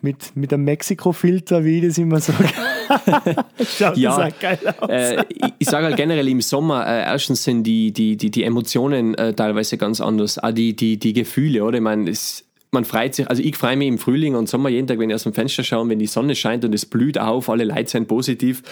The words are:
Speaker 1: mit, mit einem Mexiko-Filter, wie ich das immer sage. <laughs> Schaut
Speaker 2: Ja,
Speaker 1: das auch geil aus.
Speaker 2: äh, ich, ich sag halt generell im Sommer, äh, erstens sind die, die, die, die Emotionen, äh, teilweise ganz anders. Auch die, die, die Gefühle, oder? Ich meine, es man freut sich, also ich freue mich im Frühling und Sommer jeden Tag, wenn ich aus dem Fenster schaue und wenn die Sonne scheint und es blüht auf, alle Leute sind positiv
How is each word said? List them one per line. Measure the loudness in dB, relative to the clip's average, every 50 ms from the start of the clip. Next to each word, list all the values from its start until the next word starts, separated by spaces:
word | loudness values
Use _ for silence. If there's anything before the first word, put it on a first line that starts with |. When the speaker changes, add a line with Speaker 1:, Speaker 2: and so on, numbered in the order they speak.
Speaker 1:
mit, | -2 -2 -4 -4 -12 -10 _
mit | -6 -2 -2
einem | 0 0 2
Mexiko-Filter, | 0 0 0 -2 -4 -4 0 0 0 0 4 2 2 2 2 0 2 2 4 4
wie | 4 2 4
ich | 2
das | 2 2 2
immer | 2 2 2 2
sage. | 2 0 2 4 2 2
<laughs> | 2 -2 -4 -4 -4 -4 0 0 0 2 4 2 2 2 2 0 -2 -2 -4 -6 _ -4 -4 -4 0 2
Schaut | 2 2 4
Speaker 2:
Ja, | 4 2 4 4 2
Speaker 1:
das | 0 0 -2
auch | -4
geil | -2 -2 -2 0 -2 -4 -4 -2
aus. | -4 -2
Speaker 2:
äh, | 0 0 2 2 2 0 -2 -2
ich, | -4 -4 -4 -4 -2 _
ich | 0 0
sag | 2 2 2
halt | 0 0
generell | 0 0 2 2 2 2 2
im | 0 0
Sommer, | 0 0 -2 0 0 0 0 0 0
äh, | 0 0 0 0
erstens | 0 -2 -2 0 -2 -2 -2 0
sind | 0 0 0
die, | 2 2 2 2 2 0
die, | 0 0 0 0 0
die, | 0 -2 -2
die | -2 0 0
Emotionen, | 0 0 -2 -2 -2 -2 0 0 0 0 0 0 0 0
äh, | 0 -2 -2
teilweise | 0 0 0 0 0 0 -2 -2 -2 -2
ganz | -2 -2 -2 -2
anders. | 0 0 0 0 0 0 -2 -2
Auch | -2 -2
die, | 0 2 0 0 0
die, | 0 0 0 0 0
die | 0 0
Gefühle, | 0 0 -2 0 -2 0 0 2 2 2 0
oder? | 0 0 0
Ich | 0
meine, | 2 0 0 0 -2
es | -2 -4 -6 -8 -10 -12 _ _ _ _ _ _
man | -2 -2 -2
freut | 0 0 0 0 0 -2
sich, | -2 -2 0
also | 0 0
ich | 0 -2 -2
freue | 0 0 0 0
mich | 2 2 0
im | 0 0
Frühling | 0 0 2 2 2 2 0
und | 0 0 0
Sommer | 0 0 0 2
jeden | 0 0 0
Tag, | 0 0 0
wenn | 0 0
ich | 0
aus | -2 -2
dem | -4 -2
Fenster | -2 -4 -2 -2 -4
schaue | -2 -2 -2 0
und | 0 0
wenn | 0 0
die | 0
Sonne | -2 0 0 0 0 0
scheint | 0 -2 -2 -2 0 0
und | 0 -2
es | -2 -4
blüht | -2 0 2 2 2 0 0
auf, | 0 0 0 -2 0 0
alle | 0 0 0
Leute | 0 0 -2 -4 -2
sind | -2 -4 -2 0
positiv | 0 0 0 -2 -2 0 0 -2 -2 -2 -10 -16